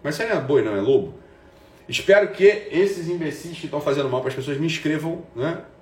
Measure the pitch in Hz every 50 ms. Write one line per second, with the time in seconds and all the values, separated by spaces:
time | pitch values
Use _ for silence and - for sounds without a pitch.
0 | - 147 151 - 226 - 208 160 131 131 147 127 107 107 104 98 101 123 139 -
1 | - - - - - - - - - - _ - - - - - - - 131 -
2 | - - 196 208 202 175 - - 190 202 208 202 - - 147 165 196 196 175 175
3 | 165 170 175 170 160 147 143 - - 170 165 - - 139 143 - - 151 135 143
4 | 135 127 123 127 127 131 127 135 127 147 139 139 160 165 156 - - 151 156 147
5 | 151 165 165 175 - - - 117 135 160 175 180 - - - -